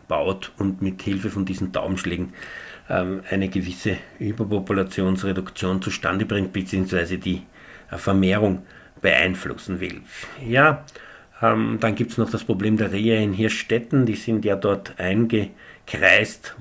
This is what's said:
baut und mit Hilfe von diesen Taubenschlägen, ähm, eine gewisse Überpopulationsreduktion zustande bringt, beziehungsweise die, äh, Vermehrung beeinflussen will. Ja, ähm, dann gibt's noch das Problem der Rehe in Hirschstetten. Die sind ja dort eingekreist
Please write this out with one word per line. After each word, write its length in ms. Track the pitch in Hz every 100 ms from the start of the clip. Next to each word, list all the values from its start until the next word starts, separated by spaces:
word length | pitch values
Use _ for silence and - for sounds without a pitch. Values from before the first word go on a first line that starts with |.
| _
baut 440 | 80 76 95 - -
und 260 | 98 95
mit 180 | 98 92
Hilfe 300 | - 98 104
von 140 | 101 95
diesen 280 | 92 92
Taubenschlägen, 600 | - - 95 - 87 90 - - - - - -
ähm, 320 | 92 92 95 -
eine 200 | 98 95
gewisse 480 | 95 95 90 110 92 - -
Überpopulationsreduktion 1600 | 107 104 104 104 95 98 95 - 95 95 95 92 92 - 92 92
zustande 440 | 95 - - 95 104
bringt, 280 | 101 92
beziehungsweise 640 | - 95 98 92 92 85 90
die, 240 | - 90 - - - - -
äh, 80 | 87
Vermehrung 640 | - 98 95 101 107 92 - - - -
beeinflussen 800 | 92 65 85 95 - - - 92
will. 220 | 92 - - - - - 123
Ja, 400 | 123 151 143 - - - - - -
ähm, 360 | 113 110 110 113
dann 160 | 113 107
gibt's 220 | 117 -
noch 120 | 110
das 140 | 110
Problem 340 | - 101 104 110
der 140 | 104
Rehe 300 | 95 110 110
in 120 | 107
Hirschstetten. 720 | 95 110 107 - 113 113 143 123
Die 100 | 107
sind 300 | - 110 104
ja 100 | 98
dort 440 | 104 98 - -
eingekreist 1600 | 90 98 117 113 98 - - - - - 95 95 110 - - -